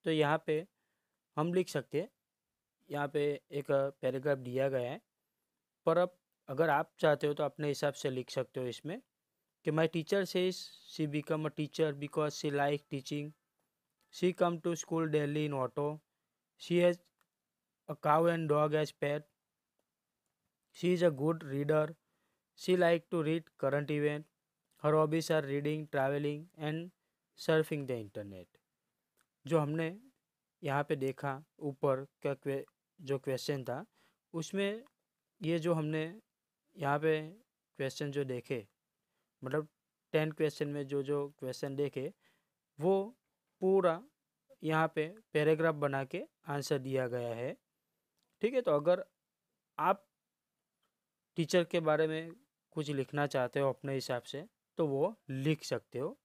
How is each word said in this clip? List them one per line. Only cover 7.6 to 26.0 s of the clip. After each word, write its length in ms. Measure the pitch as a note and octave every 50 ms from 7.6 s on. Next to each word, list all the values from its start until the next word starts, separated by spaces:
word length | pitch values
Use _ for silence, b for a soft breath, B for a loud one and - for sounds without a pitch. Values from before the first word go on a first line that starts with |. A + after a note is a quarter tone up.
| D3+ D3
हिसाब 260 | C#3 - - C#3+ C3+
से 160 | - - C#3+
लिख 200 | C3 B2+ B2 -
सकते 300 | - C3+ B2+ - _ C#3
हो 60 | B2+
इसमें 340 | B2+ A#2 - - D3 F#3 C4 _ _ _ _ _ _ _ _ _ _ _ _ _
कि 60 | D#3+
my 160 | D3+ D#3 E3 D#3
teacher 320 | - E3+ D3+ - G3 G3+ F#3+
says 320 | F3 - F#3 F3+ F#3 F#3 - - - - - - -
she 180 | - - D#3 D3 C#3+
become 320 | D3+ C#3+ - D#3+ D#3 D#3
a 40 | D3+ - -
teacher 320 | D3+ D3 - - D#3+ D3+ C#3+
because 440 | C#3 C#3+ C#3+ - D#3+ D3+ D3 - -
she 120 | - D3+
like 340 | C#3+ C#3+ C#3+ C#3+ D3 C#3+ _ _
teaching, 420 | C#3+ C3+ C3 - D3+ D3 D3 D3+ D3+ _ _ _ _ _ _ _ _ _ _ _ _ _ _ _ -
she 180 | - - F3+ F3
come 260 | - F3+ F3 E3+ E3
to 160 | - F3 E3+
school 320 | D#3 - - E3 E3 D#3+ D#3
daily 380 | D3+ D3+ D3 C#3+ D3 D3+ D3+
in 80 | D3 D3
auto, 320 | C3+ B2+ A#2+ _ - D3 D3 D3+ D3+ _ _ _ _ _ _ _ _ _ _ _ _
she 180 | - - E3+ F3
has 180 | F3 F3 F3 F3 _ _ _ _ _ _ _ _ _ _ _ _ _ _ _ _ _ -
a 80 | D3+
cow 300 | - - D3+ D3 D#3+ E3+
and 220 | E3+ E3+ E3 E3 D3+
dog 260 | D3 D3+ D3+ D3+ D3
as 180 | D#3 D3+ D3
pet, 340 | - _ - C#3+ D3 D3+ D3+ _ _ _ _ _ _ _ _ _ _ _ _ _ _ _ _ _ _ _ _ _ _ _ _ _ _ _ _ _ _
she 160 | - E3+ F3
is 100 | F#3 E3+
a 80 | F3 F3 D3 C3
good 200 | C#3+ D#3+ E3 D#3+ E3
reader, 520 | C#3 C3+ C#3 C#3+ C#3 D#3 D3+ D3+ D3+ D#3 _ _ _ _ _ _ _ _ _ _ _ _ -
she 180 | - - F#3
like 320 | F3+ F3+ E3+ E3+ E3 - _
to 120 | - E3+
read 280 | D3+ D3+ D#3+ E3 D#3+ _ _ _
current 320 | - C3+ C3+ D3 D3 C#3
event, 360 | D3+ D3 D3 D3 D3 D3 D#3 _ _ _ _ _ _ _ _ _ _ _
her 100 | - D3+ D3+
hobbies 360 | D#3 D#3 D3+ D#3 E3 D#3 -
are 120 | E3 D#3
reading, 460 | C#3+ C#3 C#3 C#3+ C#3+ D3+ D3+ D#3 D#3 D3
traveling 540 | - C#3